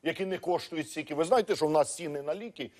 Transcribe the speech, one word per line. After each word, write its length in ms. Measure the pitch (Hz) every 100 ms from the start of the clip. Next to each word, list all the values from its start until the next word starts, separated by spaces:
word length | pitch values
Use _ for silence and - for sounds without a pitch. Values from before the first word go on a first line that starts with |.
які 220 | 151 156 190
не 120 | 185
коштують 520 | 165 175 - 165 151
стільки. 260 | - 147 147
Ви 80 |
знаєте, 320 | 165 247 208 175
що 120 | 156
в 40 |
нас 240 | 156 143 -
ціни 260 | 170 147
на 140 | 143 180
ліки 360 | 226 - 123 _